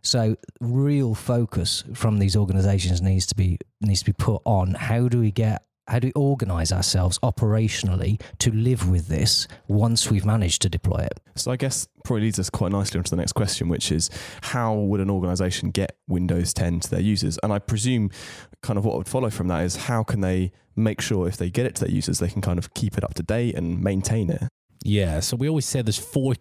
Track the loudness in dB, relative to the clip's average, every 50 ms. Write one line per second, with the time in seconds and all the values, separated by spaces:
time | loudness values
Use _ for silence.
0 | -2 0 2 2 2 2 0 -2 -6 -14 -12 _ -4 0 2 2 2 4 4 2
1 | 2 2 0 -2 -2 0 0 2 0 0 0 -2 -2 -2 -2 -4 -6 -8 -6 -2
2 | 0 2 4 4 4 4 4 4 2 4 2 4 4 4 4 2 2 2 2 2
3 | 2 2 2 2 2 0 0 0 2 2 0 -2 -4 -12 _ _ 0 0 0 2
4 | 0 0 -2 0 0 0 0 0 0 0 2 2 2 0 -2 -2 -2 -2 0 0
5 | 2 2 2 2 2 2 2 2 0 0 0 -2 -6 _ _ _ _ -4 -2 0
6 | 0 0 0 2 2 2 2 0 0 -2 0 0 0 0 0 0 0 0 2 2
7 | 2 2 0 0 0 -2 0 2 2 2 4 2 2 0 0 0 0 0 0 0
8 | 0 0 0 -2 -4 -10 -8 0 0 2 2 2 2 2 2 2 2 2 2 2
9 | 2 0 -2 0 0 2 2 0 -2 -4 -8 -14 _ 0 2 4 4 4 2 2
10 | 2 2 2 2 2 2 2 2 2 2 2 0 0 0 -2 0 0 0 0 0
11 | 0 -2 -4 -8 -12 _ _ -6 -4 -4 -2 -2 -2 -2 -2 -4 -6 -8 _ _
12 | -4 -2 0 2 2 2 0 0 -2 -4 -2 -2 0 0 2 0 0 0 -2 -2
13 | -2 -2 -2 -2 -2 -2 -2 -2 -2 -2 -2 -2 -2 -2 0 -2 0 0 0 0
14 | 0 -2 -6 -10 -14 -14 -16 -14 -10 -6 -4 -2 0 0 0 0 2 0 0 2
15 | 2 0 0 0 0 0 0 0 0 -2 -2 -2 -4 -2 0 0 -2 -2 -4 _
16 | _ -2 0 0 2 2 2 0 0 -2 -2 -2 -2 0 0 -2 -2 -2 -2 0
17 | 2 2 2 2 0 -2 -2 -2 -2 -2 -2 -2 -2 -2 -2 0 0 2 2 2
18 | 0 0 -2 -6 -14 -18 -18 -18 -20 -20 -20 _ -6 -2 -2 0 0 0 0 -2
19 | -4 -2 -2 0 0 0 -2 -2 -2 0 0 0 0 -2 -2 -4 -4 -2 -2 0
20 | 0 -2 -2 0 0 0 2 0 0 -2 -4 _ _ _ _ 0 0 0 0 -2
21 | -2 -2 0 0 0 -2 -2 -2 -4 -2 0 0 -2 -2 -2 -2 -2 -2 -2 -2
22 | -2 -2 -2 -2 -2 -2 -2 -2 -2 0 0 -2 -2 -6 -6 -4 -4 -2 -2 -2
23 | -4 -4 -6 -6 -4 -2 -2 0 0 -2 -2 -2 -4 -2 -2 -2 0 0 0 0
24 | 0 0 0 0 0 0 -2 -2 -4 -6 -8 _ _ _ _ _ -2 0 2 2
25 | 2 2 0 -2 -2 -2 -2 -2 -2 0 0 -2 -2 -2 -2 0 0 0 0 -2
26 | -4 -4 -2 0 0 2 0 -2